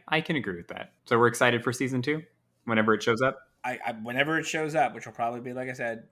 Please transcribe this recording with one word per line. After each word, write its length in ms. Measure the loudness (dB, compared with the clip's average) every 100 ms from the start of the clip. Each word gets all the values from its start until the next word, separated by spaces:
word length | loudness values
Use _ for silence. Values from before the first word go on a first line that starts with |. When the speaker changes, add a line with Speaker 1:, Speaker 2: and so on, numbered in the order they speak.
| -2
Speaker 1:
I 140 | -2
can 160 | 0 -2
agree 200 | -4 -6
with 120 | -10
that. 240 | -12 -12 _ 2
So 120 | 6
we're 80 | 6
excited 380 | 6 4 4
for 80 | 0
season 300 | -2 -2 -2
two, 200 | -2 -4 -6 _ _ _ 0
whenever 280 | 2 4
it 80 | 2
shows 180 | 2 2
up? 180 | 0 -2 -10 _ -8
Speaker 2:
I, 120 | -6 -6
I, 60 | -6
whenever 360 | -4 0 0 0
it 60 |
shows 300 | -2 -4 -2
up, 200 | 0 0
which 120 | -2 -12
will 80 |
probably 260 | -6 -4 -4
be, 140 | -8
like 160 | -8 -8
I 20 |
said, 320 | -6 -6 -6 -12